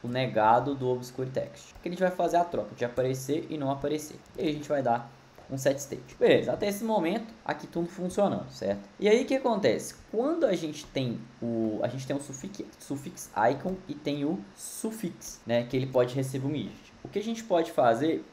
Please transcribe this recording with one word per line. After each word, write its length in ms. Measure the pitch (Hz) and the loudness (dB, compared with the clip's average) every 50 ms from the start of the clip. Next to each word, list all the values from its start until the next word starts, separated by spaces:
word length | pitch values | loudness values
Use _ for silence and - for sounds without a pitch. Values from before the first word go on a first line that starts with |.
o 60 | - 120 | -6 -2
negado 640 | 123 127 131 113 101 107 107 110 117 127 127 143 139 | -2 0 0 2 4 6 8 8 8 8 6 2 -2
do 140 | 135 131 127 | 0 0 0
obscure 400 | 127 123 127 - - - 131 131 | 0 0 -4 -10 -6 -6 -6 -2
text. 460 | 131 - 117 - - - - - - - | -2 -4 -4 -4 -10 -18 -20 -20 -20 -10
Que 60 | - 175 | -8 -8
a 40 | |
gente 80 | 180 175 | -2 0
vai 100 | 185 180 | 0 0
fazer 280 | 180 - 175 170 165 170 | 2 2 0 4 4 4
a 60 | 175 | 2
troca 300 | 170 - 110 - - - | 2 0 -4 -4 -4 -4
de 80 | - | -4
aparecer 640 | 120 120 - - 127 127 135 131 - - 143 165 - - | -4 -2 0 0 0 0 0 -2 -2 -2 -2 -2 -2 -4
e 80 | 156 151 | -4 -2
não 120 | 139 135 | 0 -2
aparecer. 460 | 139 135 131 147 151 156 - - - - - - - - | -2 0 0 -2 -2 -2 -4 -8 -14 -18 -18 -14 -6 -2
E 20 | |
aí 80 | 196 160 | -2 -2
a 40 | |
gente 140 | 147 147 147 - | -2 -2 -2 -2
vai 120 | 151 139 | -2 0
dar 300 | 127 120 117 120 - - - - - - - - - - | 2 2 2 2 0 -8 -18 -20 -20 -20 -20 -20 -10 -8
um 80 | 135 135 | -8 2
set 180 | - 135 139 | 2 2 2
state. 400 | 135 - - - - - - - - | 2 -4 -8 -10 -10 -10 -16 -2 2
Beleza, 360 | - - 127 113 - - - | 6 6 6 6 6 0 -2
até 120 | - - | 0 0
esse 160 | 202 202 202 | -2 -2 -2
momento 440 | 233 220 220 202 160 170 190 233 - - - - - | -2 0 0 2 2 0 -2 -2 -4 -8 -16 -10 -6
aqui 220 | - - - - | -6 -6 -6 -8
tudo 240 | - - 170 175 170 | -6 -4 -4 -4 -4
funcionando, 600 | - - 180 180 180 208 202 180 123 92 - - | -6 -6 -6 -2 2 2 2 2 2 -2 -6 -10
certo? 380 | - - 98 98 101 101 - - - - | -10 -4 -2 -2 -2 -2 -6 -16 -8 0
E 80 | 190 | 4
aí 160 | 208 214 247 | 6 6 6
o 40 | 269 | 6
que 80 | - 269 | 2 0
acontece? 640 | 269 269 247 226 196 208 123 - - - - - - - - | 0 2 0 0 4 4 2 2 2 -2 -8 -14 -16 -14 -4
Quando 360 | - 214 247 294 339 330 294 | -2 0 0 0 2 2 2
a 80 | 233 185 | 2 2
gente 320 | 160 160 156 151 - - | 0 -2 -6 -8 -10 -14
tem 340 | - - 139 131 120 107 92 - - - - | -6 -4 -4 -2 -2 -4 -6 -10 -14 -12 -8
o, 360 | 117 117 117 113 113 110 107 - | -4 -2 0 0 0 0 0 0
a 60 | - 120 | -2 -2
gente 180 | 123 131 131 | -2 -6 -4
tem 100 | - 143 | -4 -4
o 40 | 139 | -4
suffix, 440 | - - 135 - - 196 - - - - - - | -4 -8 -12 -10 -10 -12 -10 -10 -12 -14 -14 -20
suffix 520 | - - 143 139 - - - - - - - - 107 - | -8 -8 -8 -8 -8 -12 -12 -14 -16 -6 0 4 4 4
icon 260 | 143 139 - 185 190 - - | 4 2 -4 -6 -6 -6 -8
e 80 | - 147 | -12 -12
tem 300 | 147 - 147 143 147 143 | -6 -4 -4 -2 -2 -2
o 160 | 147 180 196 202 - - | -2 -2 -4 -6 -12 -18
suffix, 840 | - - - - - - 220 220 - - 170 - - - - - - - | -16 -16 -14 -10 -6 -6 -6 -6 -4 -6 -6 -6 -8 -16 -16 -16 -14 -4
né, 180 | 113 117 120 120 | 0 0 0 0
que 120 | 123 - | 0 -2
ele 100 | 127 131 | -2 -2
pode 280 | 131 - 127 123 123 123 | 2 4 2 2 4 2
receber 320 | 139 131 135 - 135 135 | -2 -2 -2 -4 -4 -2
um 60 | 143 | -2
widget. 420 | 156 135 101 95 - - - - - - - | -2 -4 -4 -6 -10 -14 -20 -20 -20 -18 -18
O 40 | - | -6
que 100 | - 202 | -6 -4
a 40 | |
gente 220 | 208 226 226 226 - | -4 -4 -6 -6 0
pode 260 | - 185 165 165 165 | 2 2 2 2 2
fazer 540 | - - 131 117 113 113 143 165 151 - - - | 2 4 6 6 6 6 2 0 0 0 -4 -10